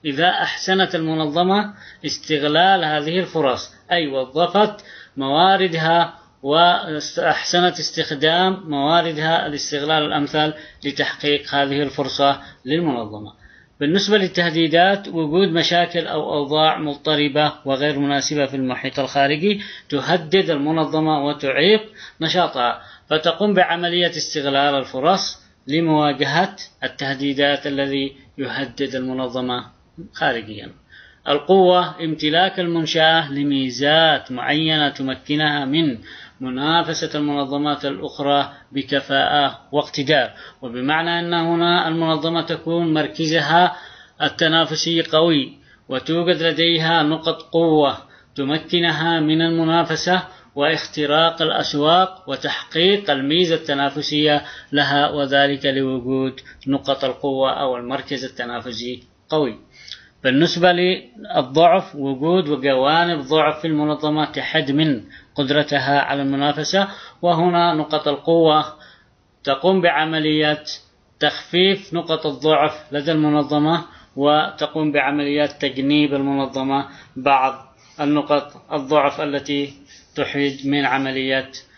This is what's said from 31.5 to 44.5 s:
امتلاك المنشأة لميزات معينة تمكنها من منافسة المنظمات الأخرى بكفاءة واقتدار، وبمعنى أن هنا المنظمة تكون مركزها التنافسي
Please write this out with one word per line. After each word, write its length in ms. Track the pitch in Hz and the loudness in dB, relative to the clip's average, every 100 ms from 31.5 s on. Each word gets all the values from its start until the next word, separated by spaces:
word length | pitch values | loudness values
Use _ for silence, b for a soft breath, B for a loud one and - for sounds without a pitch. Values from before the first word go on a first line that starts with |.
| 190 185 180 170 160 | 6 6 4 2 -4
امتلاك 560 | 165 156 151 160 190 185 | -6 -2 0 2 2 0
المنشأة 720 | 175 170 156 160 160 160 151 | -2 -2 -2 2 4 4 0
لميزات 1000 | 139 143 139 131 120 143 156 160 143 - | -4 -2 0 -2 -2 2 4 4 2 -2
معينة 580 | 127 131 147 160 156 143 | -8 -2 0 0 0 0
تمكنها 760 | 135 135 131 - 147 156 147 135 | -2 -6 -6 -4 0 0 0 -2
من 320 | 151 160 113 95 B B B | 0 0 -2 -12 B B B
منافسة 800 | 131 127 147 165 160 160 156 156 | -8 -4 0 0 0 -4 -4 -2
المنظمات 640 | 147 143 139 143 147 143 143 | -2 -2 -2 -2 -2 -2 -4
الأخرى 680 | 139 143 - 143 143 139 B - | -6 -10 -4 0 2 0 B -10
بكفاءة 880 | 135 135 143 - 139 - 147 139 - - | -8 -2 -4 0 0 2 2 0 -4 -4
واقتدار، 580 | 143 - - 135 151 117 B B B | -4 -2 -6 2 2 2 B B B
وبمعنى 580 | 127 120 131 156 170 170 | -12 -6 0 0 0 -2
أن 140 | 170 | -2
هنا 540 | 175 170 170 170 175 165 | -2 0 2 2 2 0
المنظمة 540 | 165 165 156 160 170 | 0 0 0 0 -2
تكون 520 | 160 160 - 170 170 | -2 -6 -2 -2 0
مركزها 840 | 151 147 - 160 160 143 165 180 B B B B B | 0 -2 -4 0 0 4 4 4 B B B B B
التنافسي 800 | 151 - 165 | -4 0 2